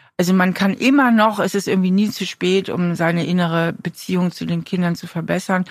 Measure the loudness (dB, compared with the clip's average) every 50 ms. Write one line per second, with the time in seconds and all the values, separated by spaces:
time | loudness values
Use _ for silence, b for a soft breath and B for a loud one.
0 | b b b b 0 2 4 4 4 2 0 0 0 0 0 0 2 4 4 4
1 | 4 4 6 6 4 4 2 0 -2 0 0 -2 -2 0 0 2 2 2 2 2
2 | 2 0 -2 -4 -8 -8 -6 -4 -2 0 0 0 0 -2 -2 -2 -2 -2 -2 0
3 | 0 0 0 0 0 0 0 0 0 0 0 0 0 -2 -4 -6 -8 -10 -10 -10
4 | -8 -4 -2 0 0 -2 -2 -4 -6 -4 -4 -4 -4 -4 -4 -2 -2 -2 -2 -4
5 | -8 -10 -8 -8 -4 -2 -4 -4 -2 -2 -2 -2 -2 B